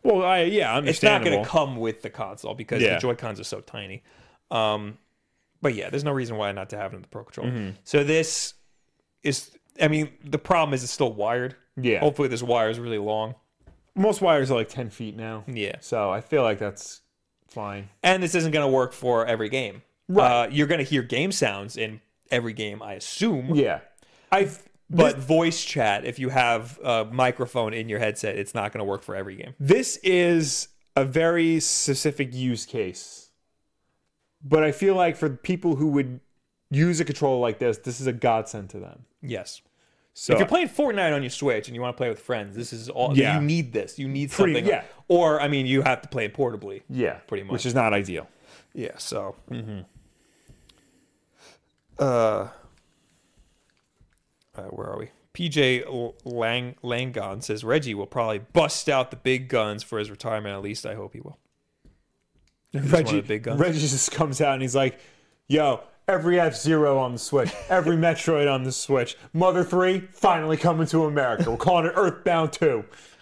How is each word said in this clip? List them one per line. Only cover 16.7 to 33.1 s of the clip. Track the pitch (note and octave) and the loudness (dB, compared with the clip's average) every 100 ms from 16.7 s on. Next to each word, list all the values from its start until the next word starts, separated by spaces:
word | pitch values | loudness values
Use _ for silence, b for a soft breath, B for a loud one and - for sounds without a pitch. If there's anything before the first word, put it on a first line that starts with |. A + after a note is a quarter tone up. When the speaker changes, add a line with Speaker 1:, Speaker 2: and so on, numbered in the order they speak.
| - - - _ _ _ _ _ | -8 -18 -18 _ _ _ _ _
Speaker 1:
fine. | A#2 G#2 G2+ G2+ _ | -12 -10 -12 -14 _
Speaker 2:
And | F3 F#3+ | 2 2
this | E3+ F3 | 2 0
isn't | D#3+ | 2
gonna | D3+ C#3 | 2 4
work | C3 B2 | 2 2
for | - B2 A2+ A#2 | -2 0 2 2
every | A2+ G#2+ | 0 -2
game. | C3 G#2+ G#2 _ _ - | -4 -4 -10 _ _ 0
Speaker 1:
Right. | F#3 B2+ A#2+ A#2 | 4 4 4 2
Speaker 2:
Uh, | |
you're | C#3+ D3 | 0 2
gonna | E3 | 0
hear | C3+ C#3 | 0 -2
game | A#2+ B2 F#3+ | 0 -2 -2
sounds | F#3+ A#2 G2 G2+ A#2 | 0 -2 -2 -10 -8
in | A2 A2 _ _ - | -8 -8 _ _ -2
every | B2 A#2 | -2 -2
game, | A2 G#2+ G#2 | -6 -6 -8
I | G#2 | -12
assume. | G2 - - A3 C#3+ C3 D3 | -12 -12 -2 -2 -2 0 2
Speaker 1:
Yeah. | A2+ D2+ - _ b b b | 2 0 -8 _ b b b
I've, | G3 F#3+ - - _ _ | 0 0 -4 -20 _ _
Speaker 2:
But | E3 D3 C3+ | 4 4 4
Speaker 1:
this | C3 | 2
Speaker 2:
voice | D#3+ E3 D#3+ - | 2 2 -2 -6
chat, | C#3+ A2 G2+ B2 | 0 0 0 -4
if | B2+ | -6
you | B2+ | 0
have | C3 A#2+ A2+ A#2+ - | 2 4 2 -2 -6
a | C#3 A2+ A2 | -2 0 0
microphone | B2+ B2+ B2 A#2+ B2 A2 | 2 0 0 -4 -2 -2
in | A2+ A2+ | -4 -4
your | G#2 | -2
headset, | G#2+ - G#2+ G2+ | -2 -2 -6 -4
it's | G2 A2 | -6 -4
not | G#2 | -4
gonna | A2 G2 | -4 -4
work | G2+ | -6
for | - G2 | -6 -8
every | F#2+ G2 | -8 -12
game. | B2+ - | -16 -6
Speaker 1:
This | C#3 A#3 A#3+ - | 4 4 4 -2
is | F#3 F3+ F3 E3+ C#3+ - - _ _ C#3 | 2 4 4 4 2 -4 -8 _ _ 0
a | |
very | C3+ D#3+ E3 E3+ E3 D#3+ | 2 2 2 2 2 2
specific | - - D3 C3+ D#3 D3 B2+ | 0 -2 0 0 -2 -2 -6
use | B2+ B2+ A2+ - | -2 -4 -4 -6
case. | A#2 F#2 - - | -6 -6 -8 -18